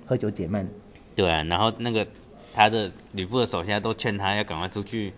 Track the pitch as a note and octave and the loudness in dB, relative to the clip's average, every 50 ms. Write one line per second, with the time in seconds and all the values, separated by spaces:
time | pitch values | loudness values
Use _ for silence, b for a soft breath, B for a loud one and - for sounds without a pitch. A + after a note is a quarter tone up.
0 | - - B2+ A#2 G#2+ G#2 F#2+ - F2 E2 G#2 G2+ F#2+ - - - - - - - | -4 -2 -2 0 0 -2 -2 -2 -4 -2 -2 -2 -2 -4 -8 -12 -18 -20 -20 -20
1 | - - - G#2 F#2+ E2+ E2 D#2 D#2 E2 F2 F#2 A2 A2+ G2+ - A#2 A#2+ A2+ G#2+ | -20 -6 0 2 4 4 4 2 2 2 2 2 2 2 0 0 -2 -2 0 0
2 | G2+ - - - - - - - - - - A2+ G#2+ G#2+ A2 A2 G#2 F2+ - - | -2 -2 -6 -16 -20 -20 -20 -20 -20 -2 4 6 6 6 6 2 -2 -2 -6 -10
3 | - - - F#2+ F#2 F#2+ A#2 B2+ A#2 - G#2 E2+ E2+ G#2 G#2 G#2+ G2 A2+ G#2+ - | -16 -10 -6 -6 -4 0 0 0 2 2 0 -2 0 0 0 0 0 0 -2 -2
4 | - A2+ G2+ G2 G2 F#2+ G2+ G#2 G#2 G2 E2 D#2+ F2+ G2 - G#2 G2+ - A#2 A2 | -2 -2 -2 0 0 0 0 0 0 -2 -4 -4 -4 -4 -4 -6 -6 -4 -4 -4
5 | G#2 F#2+ - | -4 -4 -8